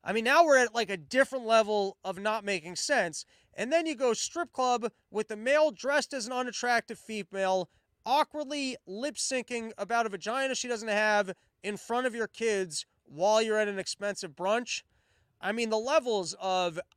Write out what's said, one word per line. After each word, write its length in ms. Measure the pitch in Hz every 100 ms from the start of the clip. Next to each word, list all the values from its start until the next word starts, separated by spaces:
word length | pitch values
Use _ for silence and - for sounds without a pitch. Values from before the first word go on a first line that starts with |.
I 100 | -
mean, 120 | 208
now 200 | 226 294
we're 140 | 339 269
at, 160 | 240
like, 140 | 220 196
a 80 | 196
different 500 | 143 254 269 269 226
level 520 | 226 208 214 196 -
of 140 | 190 180
not 260 | 202 220
making 320 | 202 190 156 175
sense. 480 | - 277 175 151 - _ _
And 180 | - 226
then 140 | 320 320
you 80 |
go 180 | 262 262
strip 400 | 220 - 339 349
club 380 | - 254 247 226 _ _
with 180 | 202 214
the 80 | 214
male 340 | 233 294 311
dressed 440 | 202 254 294 -
as 120 | 277 214
an 60 |
unattractive 680 | 254 247 - 247 240 - 220
female, 720 | - 220 196 196 190 185 175 _ _ _
awkwardly 720 | - 277 302 302 277 294 269 247 -
lip 300 | 196 277 226
syncing 560 | - 262 233 240 226 208
about 300 | 196 233 226
a 40 |
vagina 440 | 190 208 254 269
she 140 | 254 247
doesn't 200 | 233 226
have 440 | 208 214 208 196 180 _ _
in 140 | 196 202
front 300 | - 240 254
of 80 |
your 140 | 233 214
kids 580 | - 226 202 185 147 - _
while 380 | _ 139 190 214
you're 160 | 226 214
at 100 | 208
an 100 | 196
expensive 540 | - - 202 190 185 143
brunch. 460 | 180 226 240 - _ _ _ _ _ _
I 120 | 185
mean, 180 | 226 226
the 80 | 220
levels 560 | 233 311 247 214 170 180
of, 380 | 190 185 180 165 -